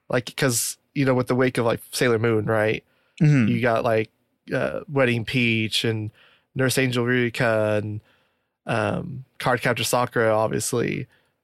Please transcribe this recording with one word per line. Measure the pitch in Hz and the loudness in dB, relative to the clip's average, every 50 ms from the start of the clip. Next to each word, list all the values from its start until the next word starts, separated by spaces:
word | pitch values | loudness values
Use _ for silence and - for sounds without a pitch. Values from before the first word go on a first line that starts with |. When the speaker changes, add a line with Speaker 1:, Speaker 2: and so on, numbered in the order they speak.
| _ - | _ -4
Speaker 1:
Like, | - 127 - - - | -4 -4 -4 -4 -4
'cause, | - 143 131 120 117 - - - - _ _ - | -2 0 0 0 0 -2 -4 -6 -10 _ _ -4
you | 143 135 | -2 2
know, | 135 131 | 2 2
with | 123 123 - | 2 2 0
the | 127 | 2
wake | 123 131 127 - | 2 2 2 2
of, | 127 117 | 0 0
like, | 117 107 - - - - | 0 0 -2 -4 -8 -4
Sailor | - 147 127 117 110 | 0 2 2 2 2
Moon, | 113 117 113 107 104 | 2 2 2 2 0
right? | 113 110 110 107 110 113 - - _ _ _ _ _ _ - 170 | 0 0 2 2 2 0 -2 -6 _ _ _ _ _ _ 2 4
Speaker 2:
Mm-hmm. | 147 147 135 113 104 | 6 6 6 4 4
Speaker 1:
You | 120 117 | 2 2
got, | 117 120 113 - - | 2 2 2 2 2
like, | 120 113 110 110 - _ _ _ _ _ _ _ - - | 2 0 0 0 -2 _ _ _ _ _ _ _ -6 -4
uh, | - - 67 - - - - | -4 -2 -4 -4 -6 -8 -4
Wedding | 147 135 131 120 120 117 110 | -2 0 0 2 0 0 -2
Peach | - - 131 120 117 113 110 110 107 - - - | -2 -2 0 0 0 0 0 -2 -2 -2 -2 -2
and | 117 110 110 107 107 - _ - - _ _ _ _ - | -2 -2 -4 -6 -8 -10 _ -20 -20 _ _ _ _ -4
Nurse | 135 131 131 - | -2 0 0 2
Angel | 139 131 127 120 123 117 | 0 0 0 0 0 0
Ririka | 120 127 123 120 120 - - 131 117 110 110 107 107 107 107 | 0 2 0 0 0 -2 -2 0 0 2 2 2 2 0 0
and, | 104 107 107 107 - _ _ _ _ _ _ _ _ _ _ _ _ | -2 -4 -6 -10 -10 _ _ _ _ _ _ _ _ _ _ _ _
um, | - 120 110 107 104 104 - - - 131 127 131 - _ - | -6 -4 -2 -2 -2 -2 -4 -6 -8 -10 -14 -14 -16 _ -6
Cardcaptor | - 135 123 123 - 131 117 110 117 | -2 -2 0 0 0 0 -2 -2 -2
Sakura, | - - 123 123 - - 127 113 110 107 | -2 0 0 0 -2 0 0 2 2 2
obviously. | 107 110 107 - - - - - 117 107 98 101 - 127 - _ _ _ _ _ _ | 2 0 0 -2 -4 -4 -2 -2 -2 -2 -4 -4 -6 -10 -12 _ _ _ _ _ _